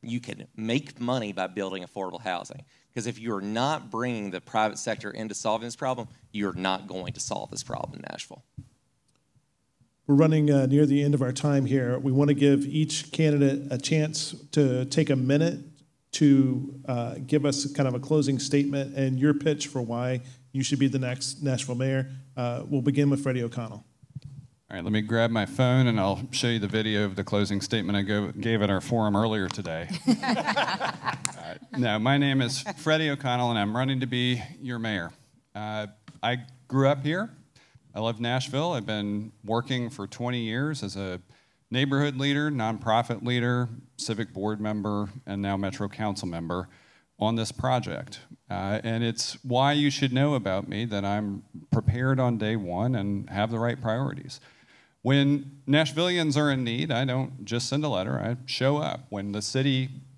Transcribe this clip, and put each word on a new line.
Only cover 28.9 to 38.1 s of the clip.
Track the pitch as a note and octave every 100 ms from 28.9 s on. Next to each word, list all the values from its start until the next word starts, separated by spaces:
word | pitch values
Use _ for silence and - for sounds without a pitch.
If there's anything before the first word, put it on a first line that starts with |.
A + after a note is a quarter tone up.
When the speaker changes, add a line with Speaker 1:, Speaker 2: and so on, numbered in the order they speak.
| A#2 G#2+ G2+
Speaker 3:
earlier | A2+ A2 F#2
today. | - F2 D#2+ E2+ E3+ -
<laughs> | A#3 C4 A3+ D4 B3 B3 G3 A#3 - - - - - E2
Uh, | - - -
no, | B2 G#2+
my | A#2 C#3
name | C#3+ C3+
is | A#2+ C3+ - D3+
Freddie | D#3+ D#3 D#3
O'Connell | C#3+ C#3 B2 B2
and | A2+
I'm | G2+ A2+
running | C3 C3+
to | B2+
be | B2+ B2 B2 G2 -
your | C3+ A#2+
mayor. | A2+ G#2 E2+ - _ _ _ G2+
Uh, | G#2+ G#2+ G#2+ - - -
I | A2+ B2 B2 - _
grew | C3 C3+
up | C#3+
here. | C3+ E3+ A3+ - _ _ _ - _ -
I |
love | A2